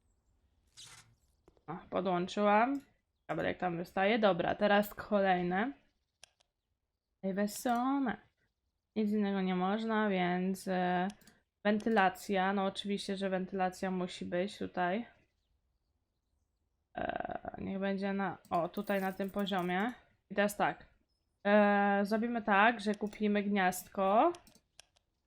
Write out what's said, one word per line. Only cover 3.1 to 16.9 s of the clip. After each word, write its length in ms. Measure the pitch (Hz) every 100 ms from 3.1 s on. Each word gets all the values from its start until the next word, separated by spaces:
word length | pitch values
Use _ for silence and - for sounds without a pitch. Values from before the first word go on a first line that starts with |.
| _ -
Kabelek 320 | 160 90 175
tam 180 | 180 170
wystaje. 420 | 180 - 196 233
Dobra, 360 | 214 175 -
teraz 400 | - 208 202 208
kolejne. 800 | - - 208 196 180 175 185 247 - _ _ _ _ - _ _ _ _ _ _ _ _ _
Ej, 120 | 190
wesome. 840 | 190 208 - 254 240 262 277 254 - _ _ _ _ _ _ _ -
Nic 140 | 214
innego 300 | 214 202 196
nie 140 | 185
można, 540 | 185 185 214 226 214 214
więc, 600 | 185 180 180 185 185 196
e, 400 | 185 180 180 190 - - _ _ _
wentylacja. 880 | 202 214 226 220 190 - - 196 185
No 140 | 196 196
oczywiście, 500 | 190 202 196 - 190
że 140 | 196
wentylacja 600 | 185 185 190 185 180 190
musi 340 | 185 180 -
być 340 | 185 175 196 -
tutaj. 480 | 185 - 175 202 226 _ _ _ _ _ _ _ _ _ _ _ _ _ _ _ _ _ _